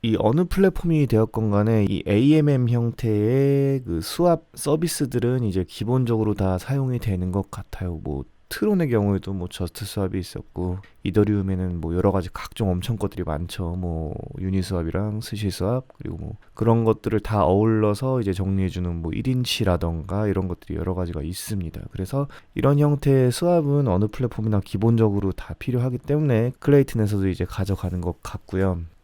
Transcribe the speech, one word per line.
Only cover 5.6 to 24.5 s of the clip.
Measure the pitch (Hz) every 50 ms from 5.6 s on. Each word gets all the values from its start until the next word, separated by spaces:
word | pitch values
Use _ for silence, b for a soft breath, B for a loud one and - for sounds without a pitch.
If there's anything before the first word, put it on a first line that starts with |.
| 90
기본적으로 | - - - 104 107 123 131 127 117 117 110 110 107 104
다 | - 101 95 92
사용이 | 90 - - 135 139 135 131 123
되는 | 120 - 107 95 90 90 92
것 | 90 101 95 _
같아요. | - - 95 _ - - 92 90 85 80 -
뭐 | - 71 67 - - _ _ _ _
트론의 | - - - 214 208 185 170 139
경우에도 | 117 110 104 101 101 95 - -
뭐 | 98 95 87
저스트 | 87 - - 92 82 _ - 104
스왑이 | 98 - 104 98 92 95 98
있었고 | 87 - - - - - - - 90 90 90 95 b b b b _
이더리움에는 | 139 87 104 104 104 104 104 95 95 95 90 92 90 87 85
뭐 | 80 80 85
여러 | 90 90 101
가지 | 92 98 85 90 -
각종 | - - - - - 113 95
엄청 | 90 90 87 - 117
것들이 | 101 104 98 - 104 87
많죠. | 78 78 76 87 92 - - 92 85 87
뭐 | 92 90 85 82 80 80 76 - - - - - -
유니스왑이랑 | 92 95 95 98 92 - 98 87 82 80 80 90 104 107 107 110
스시스왑 | 113 - - 104 107 101 90 - 92 98 120 131 131 _ -
그리고 | _ - - 85
뭐 | 85 - - - - b b b
그런 | - 110 113 113 117 113
것들을 | 110 107 - - 120 113 107
다 | - - 110 104 87
어울러서 | 76 92 101 107 113 110 107 107 104 104 - 131 131 131 127
이제 | 113 98 92
정리해주는 | 95 98 95 98 98 95 92 - 92 90 87 85
뭐 | 82 82 82 -
일 | - - 131
인치라던가 | 127 127 123 - - - 113 95 90 85 - 85 82 82 76 - 95 101 107
이런 | 104 95 95 92 92
것들이 | 87 - - - -
여러 | 78 82 92 90
가지가 | 90 90 85 82 78
있습니다. | 71 80 90 - - - 110 98 87 80 76 - - -
그래서 | - - 92 - - 135 143 143 B B B B _
이런 | - - 135 143
형태의 | 143 147 147 147 143 - 147 135 135 127 127
스왑은 | 120 - 170 175 175 170 151 143 143 147 143
어느 | 120 90 92 104
플랫폼이나 | 107 - - 127 117 - - 110 110